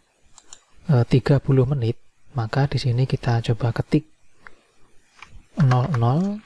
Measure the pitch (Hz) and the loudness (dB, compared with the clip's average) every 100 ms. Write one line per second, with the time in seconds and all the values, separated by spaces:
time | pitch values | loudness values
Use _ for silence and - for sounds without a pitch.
0 | _ _ _ - _ - _ - - 131 | _ _ _ -20 _ -20 _ -20 0 2
1 | 117 135 - 139 - 135 127 143 113 - | 4 0 2 0 2 2 2 0 -2 -4
2 | - _ - 131 113 135 139 123 127 117 | -10 _ -12 -8 -4 -2 -2 -2 -2 -2
3 | 131 - - 117 117 117 117 - - 151 | -2 -2 -2 -2 0 -2 -2 -4 0 -2
4 | - _ - - - - _ _ - - | -2 _ -20 -20 -20 -20 _ _ -20 -20
5 | _ _ - - - - 139 123 127 131 | _ _ -20 -20 -16 0 2 2 0 0
6 | 117 139 196 208 | 0 0 -2 -6